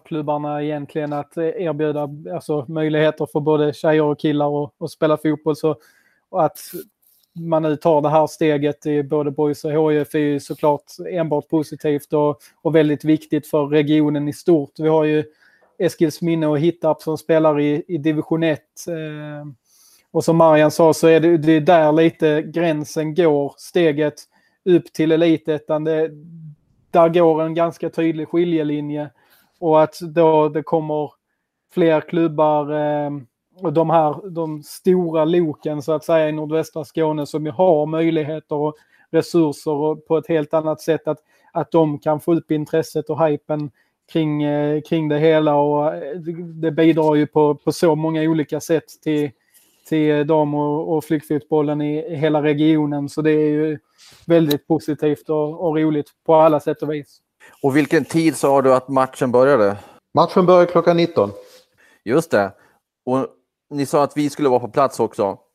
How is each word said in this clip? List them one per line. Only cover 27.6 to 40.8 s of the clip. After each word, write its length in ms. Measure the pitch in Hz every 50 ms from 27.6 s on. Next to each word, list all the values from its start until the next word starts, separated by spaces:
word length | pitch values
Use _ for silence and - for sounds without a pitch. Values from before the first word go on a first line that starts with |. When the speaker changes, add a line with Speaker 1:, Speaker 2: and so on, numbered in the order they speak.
| 170 170 160 - - 160
Speaker 1:
tydlig 400 | - - 165 165 160 156 151 -
skiljelinje. 800 | - 170 175 175 165 160 151 147 147 151 147 147 147 147 147 135 _ _ _ _ _ _ _ _ _ -
Och 240 | - 160 156 156 156
att 160 | 151 - -
då 500 | 175 165 151 170 165 160 160 156 151 156
det 140 | 147 160 147
kommer 480 | - - 165 156 156 151 151 151 143 _ _ _ _ _ _ _ _ _ _ _ _ -
fler 280 | 185 175 165 156 151
klubbar, 720 | - - - 170 165 165 151 151 156 151 151 151 147 143
eh, 400 | 151 151 151 147 147 147 147 143 143 143 127 _ _ _ _ _ _ 180
och 120 | 190 170 147
de 160 | 165 160 160
här, 400 | 160 170 156 151 147 165 208 196
de 340 | 165 170 165 156 156 151 151
stora 640 | - - - - 190 180 180 180 165 160 160 156
loken 560 | 160 175 175 175 156 139 - - 156 151 151
så 100 | 131 -
att 120 | 156 151 -
säga 260 | - 165 160 156 151
i 20 |
nordvästra 540 | 151 156 156 151 156 160 160 - - 165 143
Skåne 400 | - - 165 156 156 151 151 147
som 200 | - - 156 151
ju 60 | 151
har 340 | 127 117 185 185 165 151 151
möjligheter 720 | 151 160 160 165 165 160 160 151 143 156 156 - - 156
och 200 | 147 147 151 151 _ _ _ _ _ _ _
resurser 600 | - 160 151 - - 175 160 147 139 - - 160
och 360 | 151 139 151 156 156 156 -
på 100 | - 160
ett 100 | 156 151
helt 260 | - 170 156 147 - -
annat 280 | 160 156 156 151 151